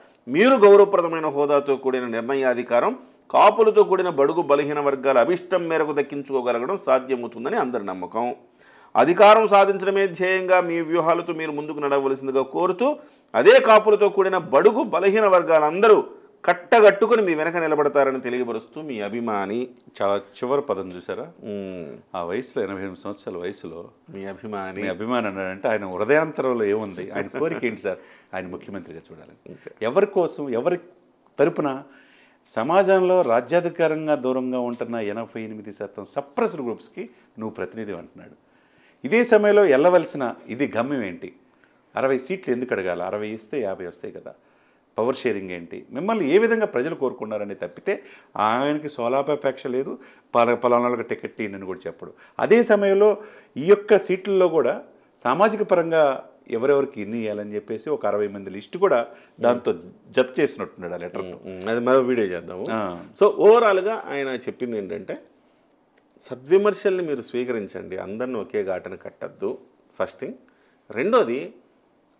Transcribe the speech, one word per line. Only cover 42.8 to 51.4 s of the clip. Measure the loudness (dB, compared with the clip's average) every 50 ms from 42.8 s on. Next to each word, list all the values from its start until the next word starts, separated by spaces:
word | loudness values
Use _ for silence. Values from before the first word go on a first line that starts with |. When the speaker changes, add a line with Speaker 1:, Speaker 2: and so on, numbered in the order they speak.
| -4 -4 -4 -4 -6
Speaker 2:
అరవై | -6 -6 -6 -8 -8
ఇస్తే | -10 -12 -14 -10 -8 -6
యాభై | -6 -6 -6 -8 -10
వస్తాయి | -14 -14 -14 -16 -16 -16
కదా. | -14 -20 -20 -20 _ _ _ _ _ _ _ _ _ _ _ -6 -4
పవర్ | -2 -2 -2
షేరింగ్ | -2 -2 -4 -4 -4 -6 -10
ఏంటి? | -12 -12 -12 -14 -16 -16 -16 -14 -12
మిమ్మల్ని | -8 -4 -4 -2 -2 0 2
ఏ | 2 2
విధంగా | 4 4 0 0 -2
ప్రజలు | -2 -2 -4 -4 -4 -4
కోరుకున్నారని | -4 -4 -6 -4 -6 -10 -8 -8 -8 -8 -8 -10
తప్పితే | -10 -12 -12 -12 -10 -6 -6 -6 -6 -6 -18 -20 -20 _ _ -6
ఆయనకి | -2 0 0 0 0 0 -2 -2 -4 -6 -10
స్వలాభాపేక్ష | -8 -6 -4 -2 0 -2 0 -2 -4 -2 -2 -4 -4 -4 -8
లేదు. | -6 -4 -4 -4 -6 -8 -14 -16 -20 -20 _ _ _ 2
పలా-, | 2 2 4 2
పలానా | 0 2 2 2 2 2
వాళ్ళకి | 0 -2 -4 -6 -8
టికెట్ | -10 -10 -10 -14 -10 -8